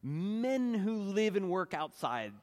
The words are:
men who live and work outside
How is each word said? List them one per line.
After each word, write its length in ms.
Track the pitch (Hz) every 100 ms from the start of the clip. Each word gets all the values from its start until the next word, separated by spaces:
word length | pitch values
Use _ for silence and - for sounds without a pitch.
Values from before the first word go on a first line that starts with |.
men 720 | 131 151 190 220 254 269 247
who 280 | 226 196 220
live 340 | 196 202 214 196
and 140 | 190
work 240 | 180 175
outside 580 | 156 151 - 139 120 107 101